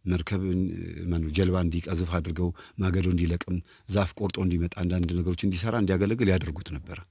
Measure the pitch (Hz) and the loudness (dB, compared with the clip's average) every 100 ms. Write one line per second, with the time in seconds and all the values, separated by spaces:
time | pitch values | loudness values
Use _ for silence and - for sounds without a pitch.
0 | 92 90 82 101 95 90 92 85 85 78 | 0 0 0 -2 0 0 0 -4 -10 -8
1 | 87 85 80 80 92 92 85 85 82 85 | -2 0 0 2 4 4 2 0 -2 -2
2 | 87 87 78 82 87 - - - 92 92 | 0 0 0 -2 -2 -4 -14 -2 0 2
3 | 92 87 85 87 - 90 - - - 98 | 2 2 2 0 -2 -6 -6 -20 -2 0
4 | 95 - 98 - 95 85 85 - 90 90 | 0 -2 -4 0 0 2 0 -2 -2 0
5 | 85 87 87 87 101 90 113 117 95 92 | 0 0 0 0 0 0 0 0 2 4
6 | 98 117 104 92 80 76 - 73 - 73 | 2 4 4 4 0 -8 -8 -10 -10 -16
7 | - | -16